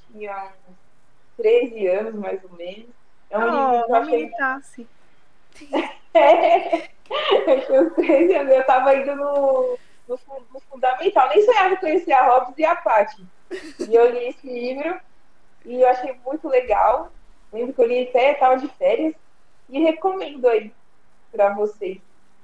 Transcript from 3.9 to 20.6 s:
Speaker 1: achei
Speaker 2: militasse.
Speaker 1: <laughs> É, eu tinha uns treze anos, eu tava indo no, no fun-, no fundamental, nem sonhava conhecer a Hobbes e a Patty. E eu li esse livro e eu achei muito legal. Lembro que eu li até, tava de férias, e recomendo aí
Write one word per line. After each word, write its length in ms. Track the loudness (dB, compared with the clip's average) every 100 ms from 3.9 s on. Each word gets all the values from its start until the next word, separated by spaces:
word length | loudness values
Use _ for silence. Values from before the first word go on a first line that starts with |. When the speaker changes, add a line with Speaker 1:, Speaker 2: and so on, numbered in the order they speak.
| 0
Speaker 1:
achei 200 | 0 -2
Speaker 2:
militasse. 680 | -4 -4 -4 -6 -12 -20 -20 -20 -20 -20 -20 -20 -20 -20
Speaker 1:
<laughs> 400 | -8 -8 -8 -12 -2
É, 760 | 4 6 6 4 0 0 -6 -6 -18 -8 -6 0 0 2
eu 200 | 0 2
tinha 160 | 0
uns 100 | 2
treze 400 | 0 2 2 2
anos, 180 | 2 2
eu 140 | 2 4
tava 300 | 2 4 2
indo 180 | 0
no, 640 | -6 -4 -2 0 0 -2 -6 -14 -20 -14
no 80 | -14
fun-, 240 | -14 -20 -20
no 60 | -20
fundamental, 680 | -20 -6 -4 -2 0 2 4
nem 120 | 4
sonhava 320 | 4 4 2 0
conhecer 340 | -2 -2 2
a 160 | 4 4
Hobbes 300 | 4 0 -2
e 60 |
a 100 | -2
Patty. 500 | 0 0 2 0 -6 -20 -20 -16 -16 -14 -12 0
E 60 |
eu 160 | 4 4
li 160 | 2 -8
esse 180 | -10
livro 560 | -12 -10 -8 -6 -8 -10 -14 -20 -20 -20 -20 -20
e 180 | -8 2
eu 60 | 2
achei 240 | 2 -4 -10 -10
muito 220 | -8 -2
legal. 640 | 0 0 0 2 0 -6 -18 -20 -20 -14
Lembro 200 | -10 -6
que 80 | -2
eu 60 | 0
li 220 | 0 -2
até, 260 | 0 2
tava 220 | 2 2 0
de 100 | -4
férias, 440 | -4 -2 0 -2 -6 -16 -20 -20 -20 -10
e 100 | -2
recomendo 720 | 0 0 -4 -4 -8 -2 0
aí 240 | 0